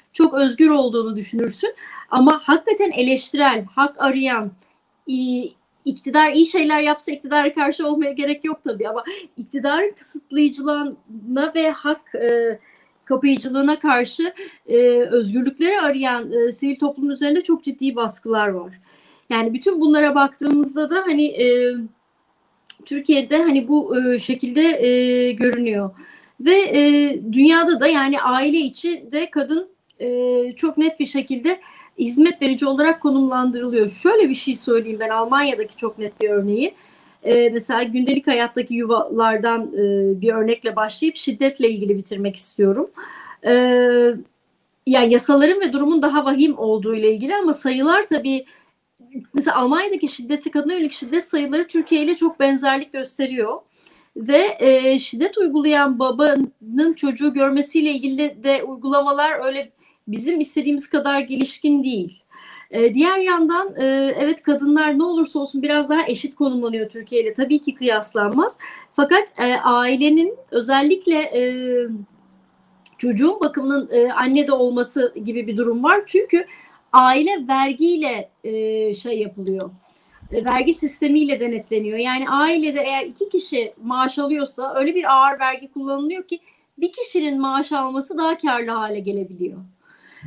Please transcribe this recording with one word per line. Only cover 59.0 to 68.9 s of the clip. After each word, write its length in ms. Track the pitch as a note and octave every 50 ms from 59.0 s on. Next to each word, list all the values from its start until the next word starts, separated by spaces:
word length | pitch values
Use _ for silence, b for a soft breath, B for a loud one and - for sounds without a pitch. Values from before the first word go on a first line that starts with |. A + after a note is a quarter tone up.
| C#4+ C#4+ C#4+ C#4 D4 D#4 D#4 B3 B3+
öyle 260 | C4 C4+ C#4 C#4 - _ _ _ _ _ _ _ -
bizim 320 | G#3 G#3+ A#3 D4 E4+ D#4+
istediğimiz 500 | D4+ - - D#4 B3 C#4+ D4 C#4 C#4+ -
kadar 300 | - D4 C#4+ C#4+ C#4 C#4
gelişkin 640 | C4+ - C4+ B3+ C4+ C4+ - - - D4 D4 C#4+ B3+
değil. 400 | C4 B3 G3+ F3+ F3 - _ _ b b b b b b b b b
E, 220 | - A#3 A#3 A#3 G#3
diğer 260 | B3+ D4+ F4+ F#4 F#4+
yandan, 560 | F#4+ F#4 F4+ E4+ E4 D#4 E4+ F4 G4 G4 F#4+
e, 380 | - C4 C4+ C4+ C4+ C4+ C#4 - -
evet 240 | C#4+ D4 D#4+ D#4+ _
kadınlar 560 | - D4 C#4 C#4 C#4+ D4 D#4 D#4 D4+ D4 C#4
ne 40 | D#4+
olursa 360 | F4+ F4 E4 D#4+ - - D4
olsun 220 | C#4 C#4 - C#4
biraz 280 | C4 D4 D4 D4 D4 C#4+
daha 180 | D4+ D#4+ D#4 B3+
eşit 280 | B3 - - D4 -
konumlanıyor 540 | _ D4 C4+ B3+ B3 A#3+ A#3 A3+ A3+ G#3+ G#3+
Türkiye 320 | - A#3 A3 - A#3+ A#3
ile. 120 | A3+ A3 A3
Tabii 260 | - C4+ C4+ D4 D4
ki 160 | - - -
kıyaslanmaz. 800 | - B3+ B3 A3 G#3+ G#3+ - - A3 G#3 G3+ A3+ C4 F4 B4 - B B B B B B B